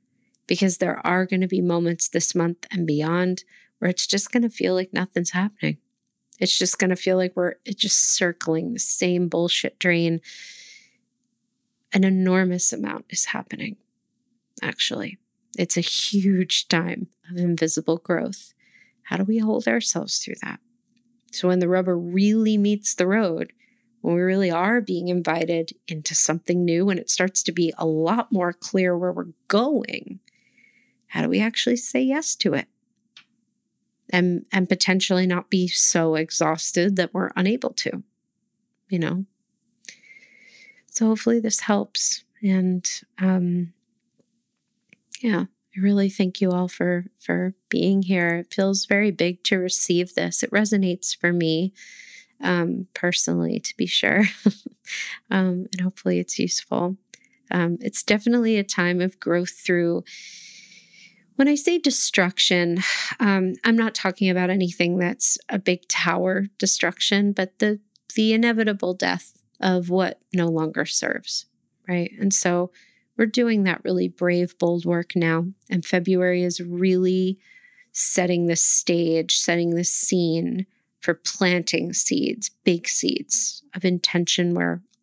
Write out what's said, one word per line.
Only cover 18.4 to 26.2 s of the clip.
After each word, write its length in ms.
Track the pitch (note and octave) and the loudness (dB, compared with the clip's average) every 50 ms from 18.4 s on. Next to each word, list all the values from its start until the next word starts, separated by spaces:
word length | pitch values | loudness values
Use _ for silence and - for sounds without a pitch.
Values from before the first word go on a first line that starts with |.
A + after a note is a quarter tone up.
| - - _ _ _ _ _ _ _ _ _ _ _ | -16 -18 _ _ _ _ _ _ _ _ _ _ _
How 140 | - - | -6 -4
do 60 | F#3 G3 | -2 0
we 160 | G3 A3 A3+ | 0 0 0
hold 280 | A3 G#3+ G#3+ A3+ A3 | 2 0 0 0 0
ourselves 520 | A3+ A3+ A#3+ A3+ - - - - - - - | 0 0 0 0 -2 -2 -4 -4 -4 -4 -6
through 160 | - - - - - | -6 -6 -10 -12 -10
that? 160 | - - - _ _ _ _ _ _ _ _ _ _ _ _ _ _ | -12 -12 -14 _ _ _ _ _ _ _ _ _ _ _ _ _ _
So 160 | - - - | -8 -2 0
when 120 | F3+ F3+ F3+ | 2 2 2
the 80 | F3+ | 2
rubber 300 | E3+ F3+ F#3 F3+ F#3 F3+ | 2 2 2 2 0 -2
really 600 | E3+ F3 F3 F3 F#3+ G3+ G#3 G#3+ A3 A3 G#3+ G#3+ | -2 -4 -2 0 2 4 4 4 4 2 2 2
meets 360 | G#3 G3+ G#3 G#3 G#3 - - - | 2 2 2 2 0 -2 -4 0
the 140 | - F3+ | 0 0
road, 460 | F#3 G3 A3+ G#3+ F3 E3 - - - _ _ _ _ _ _ _ _ _ _ | 2 2 2 2 0 0 -2 -4 -8 _ _ _ _ _ _ _ _ _ _
when 140 | - E3 E3+ | -2 0 2
we 60 | F3 | 2
really 300 | F3+ F#3 F#3 G3 G3 F3+ | 2 2 2 2 2 2
are 300 | E3+ E3 F3+ G3+ A#3 B3 | 2 2 2 2 2 0
being 260 | G#3 - F#3 E3+ F3 | 0 -2 -4 -4 -2
invited 640 | F3 F3+ F3+ E3+ D#3+ D#3+ E3+ E3+ E3 E3+ E3 E3 - - - _ | 0 0 0 0 0 -2 -2 0 0 0 -2 -2 -4 -8 -16 _
into 280 | - E3 D#3 D3+ - D#3+ | -12 -10 -8 -6 -4 0
something 480 | - | 0